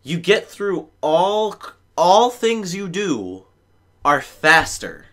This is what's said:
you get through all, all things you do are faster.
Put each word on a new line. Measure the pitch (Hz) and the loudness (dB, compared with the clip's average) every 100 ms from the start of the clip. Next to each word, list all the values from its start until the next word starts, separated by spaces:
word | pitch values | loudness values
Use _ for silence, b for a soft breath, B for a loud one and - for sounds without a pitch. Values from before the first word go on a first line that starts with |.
you | 135 170 | -8 -6
get | 175 220 - | 0 0 0
through | - 202 175 - _ | -8 -6 -6 -8 _
all, | 151 165 190 214 214 - - _ _ - | 0 2 2 0 -4 -6 -20 _ _ 0
all | 175 202 240 | 4 6 4
things | 240 226 226 190 190 | 0 -2 -2 -6 -8
you | 196 | -6
do | 185 202 123 92 92 _ _ _ _ _ _ | -4 -4 -4 -6 -14 _ _ _ _ _ _
are | 143 143 | 0 0
faster. | - - 156 160 - - 90 76 - | -2 -2 4 4 2 -10 -12 -14 -20